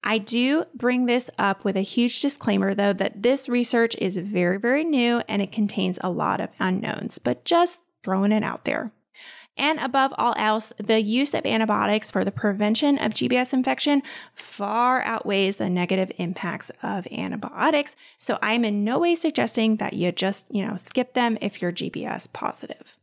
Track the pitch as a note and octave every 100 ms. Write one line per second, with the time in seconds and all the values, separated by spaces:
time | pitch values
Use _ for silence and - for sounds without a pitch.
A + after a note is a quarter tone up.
0 | - A3 G#3 A#3 B3+ D4+ E4+ C4+ A#3+ B3
1 | B3 B3 B3 - G3+ G3 G#3 G3 F#3+ -
2 | A#3+ - C#4+ - - G3 G3 G3 G3+ G3
3 | G3 G3 A#3 C4+ C4+ B3 A#3+ A#3+ A3+ -
4 | F#3+ F#3+ F#3+ G3 F3 F#3+ A#3 C#4 E4 C#4
5 | A#3+ A#3+ - G3+ G3+ - G#3 - F#3 F3+
6 | F#3+ F3 - - - - F#3 F#3 - -
7 | - - - B3 - E4+ F4 - _ _
8 | - F#3+ G3+ G#3+ - - - - G#3+ _
9 | _ - - - - - C#4+ D#4+ C4+ C4
10 | C4+ - A#3+ - G#3+ G#3+ - - G3+ A3
11 | G#3+ A#3+ C#4+ - - A3+ A3 G#3 G#3 G#3+
12 | - G3 F#3+ - G#3 G3 G#3 A3+ D4 C#4
13 | - G#3+ B3 B3 B3+ C4 C4 C4 D4 C#4+
14 | - - - - - - G3+ A3 B3 B3+
15 | - A3+ - G3 F#3+ G3+ G3+ F3+ F3 F#3
16 | F#3 - E3+ F#3 F3 - - - - G3+
17 | F#3 - F#3 F#3+ - F#3 C#4+ G3 F#3+ -
18 | - _ - - G#3 A#3 A3+ G#3 G#3 C4
19 | E4+ E4+ D#4+ D4 A#3 - A3 A3 G#3 -
20 | F3 F3 F#3+ G3+ - G3+ F#3+ F3+ - -
21 | B3 B3 A#3+ A3 G3+ - F3 F3 - -
22 | - - - - - - - - - _